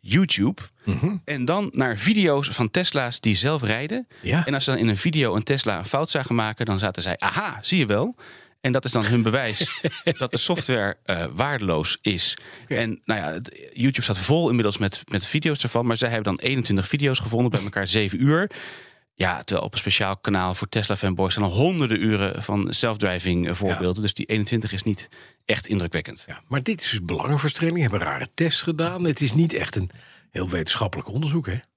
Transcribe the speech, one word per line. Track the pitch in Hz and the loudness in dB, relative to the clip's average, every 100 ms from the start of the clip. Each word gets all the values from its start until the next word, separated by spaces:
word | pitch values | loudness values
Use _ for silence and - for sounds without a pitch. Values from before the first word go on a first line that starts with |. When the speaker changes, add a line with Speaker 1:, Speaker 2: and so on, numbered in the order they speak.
Speaker 1:
YouTube | - 117 190 - 107 - - _ | 2 2 4 4 2 0 -12 _
Speaker 2:
Mhm. | - 92 165 202 | -4 0 0 -2
Speaker 1:
en | - 143 | -6 -2
dan | 123 180 202 | 0 2 0
naar | - 131 104 | 0 0 2
video's | 131 214 180 143 139 | 2 4 4 4 0
van | - 113 | 0 0
Tesla's | - 180 147 123 120 | 2 0 0 -2 0
die | 113 | 2
zelf | 95 127 156 | 4 2 0
rijden. | 110 110 147 233 254 - | 0 -2 -2 -6 -6 -10
Speaker 2:
Ja. | 92 160 151 | 0 0 2
Speaker 1:
En | |
als | 139 | 0
ze | 139 | 0
dan | 131 | 2
in | 113 | 2
een | 98 | 2
video | 175 156 123 | 2 2 2
een | 98 | 2
Tesla | 104 139 - 92 | 0 0 0 -2
een | |
fout | 90 135 160 | -2 -2 0
zagen | 147 131 | -2 0
maken, | 117 107 107 110 | 0 0 -2 -2
dan | 95 | 0
zaten | 101 92 | 0 -2
zij: | 90 90 | -4 -2
"Aha, | - 120 202 120 | 0 0 -4 -6
zie | - 180 | 0 2
je | 120 | 4
wel." | 104 180 247 - - - _ | 2 0 -6 -18 -20 -20 _
En | 139 | 0
dat | 127 | 0
is | 131 | 2
dan | 123 107 | 0 4
hun | 120 | 4
bewijs | 113 120 123 107 165 - 156 | 4 2 0 -2 -2 -2 -4
Speaker 2:
<laughs> | - - - | -2 -2 -2
Speaker 1:
dat | 127 | -2
de | - | 0
software, | - 175 - 123 101 - | 2 0 2 2 0 -4
eh, | - 90 85 | -4 -2 -2
waardeloos | 73 135 139 98 80 80 - | -2 -2 0 0 0 0 -2
is. | - 92 - - - - | 0 0 0 -2 -10 -20
Speaker 2:
Oké. | - | -6
Speaker 1:
En | 127 117 107 | -4 -2 -6
nou | - 110 | -4 -2
ja, | 78 | -2
het, | 82 123 - - | -6 -10 -16 -18
YouTube | - 127 131 | 0 0 2
staat | - 95 | -2 0
vol | 92 156 160 | 2 4 4
inmiddels | 120 107 98 | 4 2 2
met, | 101 - - | -2 -2 -4
met | 104 - | -4 -2
video's | 156 156 147 | -2 0 -2
ervan. | - - 120 | 0 0 0
Maar | 113 | 0
zij | 120 | 0
hebben | 117 104 95 | 0 -2 0
dan | - | 0
eenentwintig | 131 117 98 92 | 0 2 0 2
video's | 147 143 127 | 0 2 0
gevonden, | 104 117 123 | 0 0 2
bij | 104 | 0
elkaar | 98 104 95 | -2 -4 0
zeven | 113 101 92 | 0 0 2
uur. | 135 156 202 - - - - _ _ | 4 4 0 -6 -16 -16 -20 _ _
Ja, | _ 92 87 | _ -2 -2
terwijl | - 98 - | -2 -2 -2
op | |
een | - | -4
speciaal | - - 98 98 | 0 0 0 -2
kanaal | - 98 92 | 0 0 0
voor | 92 - | -2 -2
Tesla-fanboys | 113 104 101 98 90 95 | -2 -2 0 0 0 0
staan | 92 | 2
al | 104 | 0
honderden | 90 156 180 131 107 | 4 2 2 0 2
uren | 107 107 98 - | 2 2 0 -2
van | 110 101 98 | -2 0 0
self-driving, | - 120 107 101 90 92 87 82 | 0 0 0 -2 0 0 0 0
eh, | |
voorbeelden. | 85 98 87 90 | 0 -2 0 0
Speaker 2:
Ja. | 92 | 0
Speaker 1:
Dus | 104 | -2
die | - - | -2 -2
eenentwintig | 110 104 117 104 | 0 0 -2 -2
is | 98 | -4
niet | 110 98 - - - _ | -2 -4 -6 -20 -20 _
echt | - 104 - | -4 -4 0
indrukwekkend. | 104 85 82 - - - | -2 0 -4 -6 -12 -14
Speaker 2:
Ja, | - _ | -18 _
maar | 139 | -4
dit | 131 196 | -2 -2
is | - | -2
dus | 113 | -4
belangenverstrengeling, | 87 - - 147 147 - 165 175 131 | -4 -4 0 0 0 0 0 2 2
hebben | 104 156 | 0 -2
rare | - 131 | -4 -6
tests | - 165 - | -2 0 2
gedaan. | - 156 165 180 | 0 -2 -2 0
Het | 175 147 | 0 2
is | 143 | 2
niet | 120 165 | 4 2
echt | - - - | 2 -4 -4
een | 92 - - - _ | -4 -8 -20 -20 _
heel | 90 90 | -6 -4
wetenschappelijk | 87 78 - 104 - - | -2 -2 -2 -2 -4 -6
onderzoek, | 104 156 160 135 | -4 -2 -2 -2
hè? | 104 - | -6 -8